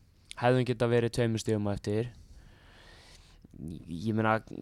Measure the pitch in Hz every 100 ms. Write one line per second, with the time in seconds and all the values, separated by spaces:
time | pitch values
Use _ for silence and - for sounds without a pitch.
0 | - _ - - 123 127 123 113 120 120
1 | 117 127 117 110 - 107 101 98 - 104
2 | 120 - - - - - - - - -
3 | - - - - - - 76 82 - 85
4 | 110 110 110 110 - -